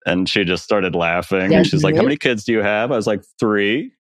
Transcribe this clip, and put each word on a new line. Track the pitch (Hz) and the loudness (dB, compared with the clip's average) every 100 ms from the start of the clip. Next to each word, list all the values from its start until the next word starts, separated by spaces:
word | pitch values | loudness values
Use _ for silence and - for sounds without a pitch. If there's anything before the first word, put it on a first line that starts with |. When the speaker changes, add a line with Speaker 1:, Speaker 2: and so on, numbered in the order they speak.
| - | -4
Speaker 1:
And | 90 90 | -2 0
she | 107 | 0
just | 90 87 | 0 -2
started | - 104 92 | -2 -2 0
laughing. | 85 85 87 - 95 | 0 0 -2 -2 0
And | 95 | 2
Speaker 2:
That's | - 165 | 4 4
Speaker 1:
she's | - | 2
like, | 95 | 0
"How | - | 2
Speaker 2:
weird. | - | 0
Speaker 1:
many | 143 | 0
kids | 135 113 | -2 -2
do | 113 | 0
you | 110 | 0
have?" | 101 107 123 | 0 0 0
I | 123 | -2
was | 110 | -2
like, | 104 - - | -4 -6 -2
"Three." | 113 104 101 123 262 - | 0 2 0 -2 -4 -12